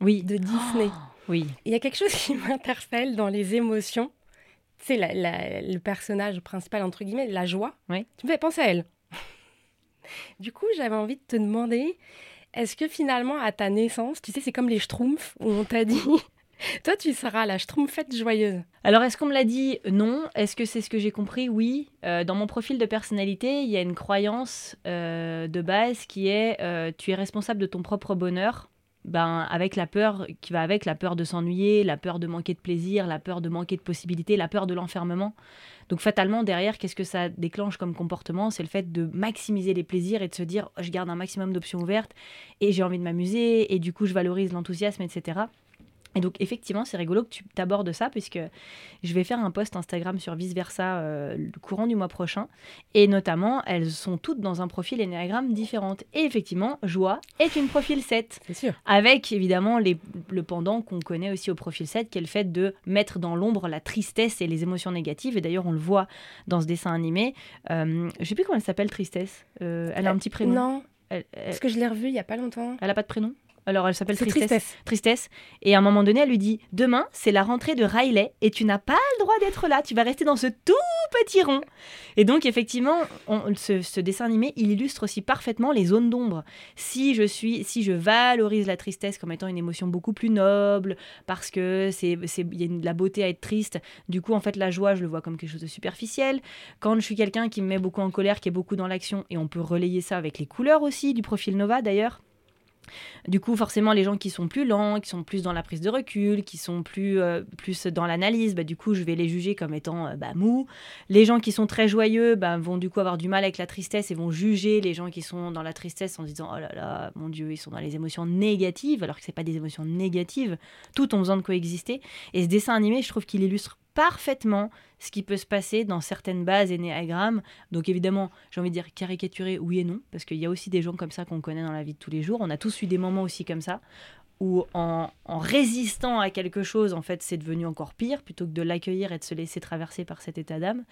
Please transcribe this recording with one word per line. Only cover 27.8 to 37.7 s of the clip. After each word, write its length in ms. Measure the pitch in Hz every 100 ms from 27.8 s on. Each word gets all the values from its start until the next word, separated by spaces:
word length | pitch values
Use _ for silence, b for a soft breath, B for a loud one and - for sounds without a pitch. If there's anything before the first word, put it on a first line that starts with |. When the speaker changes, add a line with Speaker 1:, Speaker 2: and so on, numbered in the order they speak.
Speaker 1:
propre 340 | 175 202 - 185
bonheur, 540 | 180 180 208 240 - _ _ _
ben, 420 | - 170 165 165 160
avec 260 | 170 190 190
la 100 | 170
peur 400 | 202 214 196 - 160
qui 120 | -
va 80 | 170
avec, 240 | 160 208 190
la 100 | 156
peur 200 | 180 170
de 100 | 165
s'ennuyer, 580 | 175 170 180 202 208
la 140 | 190 147
peur 220 | 185 170
de 60 | 170
manquer 280 | 170 165
de 60 | 170
plaisir, 460 | 180 175 180 202 180
la 140 | 156
peur 220 | 185 180
de 80 | 165
manquer 260 | 170 175 185
de 60 |
possibilités, 560 | - 165 175 175 170 202
la 100 | 170
peur 180 | 202 185
de 80 |
l'enfermement. 600 | 180 175 185 175 175 208 - B B B B B
Donc 100 | 175
fatalement, 420 | 214 202 190 226
derrière, 360 | 202 175 202 214
qu'est-ce 160 | 185 -
que 80 |
ça 260 | 180 185 175
déclenche 480 | 139 170 - 202